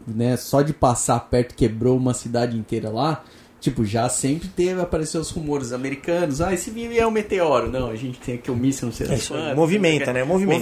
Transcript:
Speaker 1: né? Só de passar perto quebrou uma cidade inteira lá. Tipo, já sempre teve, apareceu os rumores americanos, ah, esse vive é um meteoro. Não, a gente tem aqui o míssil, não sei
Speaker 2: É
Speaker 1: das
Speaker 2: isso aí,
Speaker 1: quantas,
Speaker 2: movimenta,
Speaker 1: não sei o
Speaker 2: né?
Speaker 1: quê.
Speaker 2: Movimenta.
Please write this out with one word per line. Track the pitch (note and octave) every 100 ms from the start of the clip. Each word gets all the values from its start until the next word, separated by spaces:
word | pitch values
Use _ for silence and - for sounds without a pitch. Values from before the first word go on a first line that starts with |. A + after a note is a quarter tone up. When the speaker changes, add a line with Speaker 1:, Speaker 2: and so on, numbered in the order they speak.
| -
Speaker 1:
né? | A2+ A#2+ B2
Só | - C#3
de | D3
passar | - C3+ A#2 - A#2 -
perto | B2+ B2
quebrou | - A#2+ A2 A#2 B2+
uma | B2+
cidade | B2 - A#2+ A#2+ A#2
inteira | G#2+ A2+ A2
lá. | A2+ D3 D3 - - - -
Tipo, | - B2
já | G#2+ A2+ A#2+
sempre | - C3+ D3+ F#3
teve, | - F3+ F#3
apareceu | F3 E3 D#3 E3+
os | D#3
rumores | - D3+ C#3+ B2
americanos, | B2 C3+ C3+ - E3+ E3+ C#3
ah, | F3
esse | F#3 G3+
vive | A3 A#3 A#3
é | A3+
um |
meteoro. | A3 G#3 G3 E3 C3 A#2
Não, | B2+ B2
a |
gente | A2 B2+ B2
tem | -
aqui | A#2+ -
o | A#2+
míssil, | B2+ C3 A#2+
não |
sei | A2+ -
Speaker 2:
É |
Speaker 1:
das | C#3
Speaker 2:
isso | -
aí, | C#3+
Speaker 1:
quantas, | D#3 C3+
Speaker 2:
movimenta, | D#3+ G3+ F3+ D3+
Speaker 1:
não |
sei | C3+
o |
Speaker 2:
né? | B2+
Speaker 1:
quê. | C3
Speaker 2:
Movimenta. | F#3 G3 E3